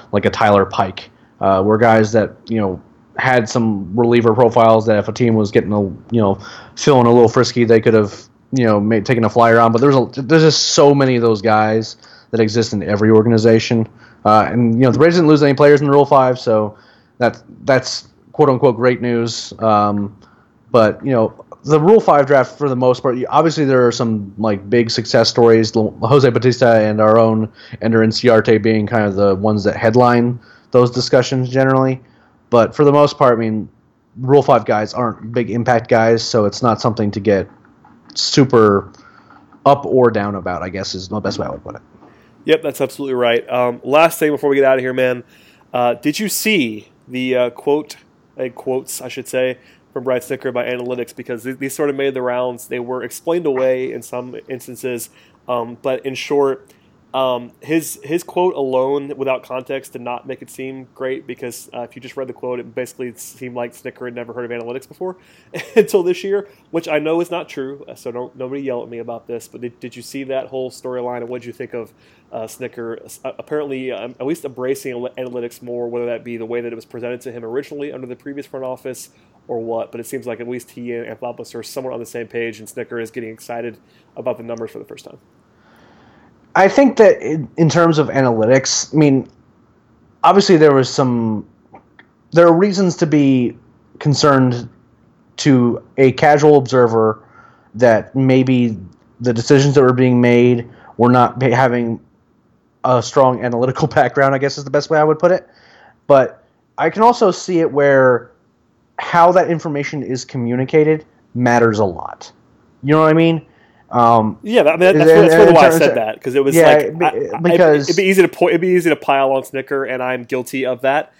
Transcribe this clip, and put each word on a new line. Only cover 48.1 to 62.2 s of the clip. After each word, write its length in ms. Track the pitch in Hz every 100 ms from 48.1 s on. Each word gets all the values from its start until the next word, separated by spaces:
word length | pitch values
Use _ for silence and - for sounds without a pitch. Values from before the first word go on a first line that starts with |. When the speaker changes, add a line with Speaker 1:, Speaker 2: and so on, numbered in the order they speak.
| _ _ -
Speaker 2:
uh, 120 | 127
quotes, 520 | - 135 127 - -
I 60 | 127
should 220 | 135 -
say, 300 | 127 127 123 _ _ _
from 100 | 135
Brian 180 | 123 127
Snitker 280 | - 131 131
about 180 | 123 120
analytics? 480 | 123 123 123 117
Because 300 | - 123 120
th-, 120 | 123 131
these 160 | 135
sort 160 | - 147
of 60 |
made 200 | 135 139
the 80 | 131
rounds. 440 | 127 123 127 120 -
They 140 | 123
were 240 | 120 127
explained 420 | 123 - 165 175 156
away 460 | 127 131 127 131
in 100 | 120
some 320 | - 123 127 123 -
instances. 600 | 127 - 120 127 120 - _ _ _ -
Um, 320 | 123 117 117
but 220 | 139 131
in 120 | 139 127
short, 580 | - 143 139 135 _ _ _ _ _
um, 400 | 131 131 123 120 _
his, 400 | 143 160 139 -
his 220 | 135 175
quote 320 | - 180 180 143
alone, 600 | 135 127 131 143 139 131
without 280 | 135 127
context, 480 | - 127 127 135 -
did 80 | 127
not 260 | 120 120 135
make 160 | -
it 80 | -
seem 380 | - 131 135 123 -
great 320 | 131 135 -
because, 420 | 175 123 - -
uh, 100 | 120
if 120 | 117
you 80 | 127
just 140 | 127
read 100 | 139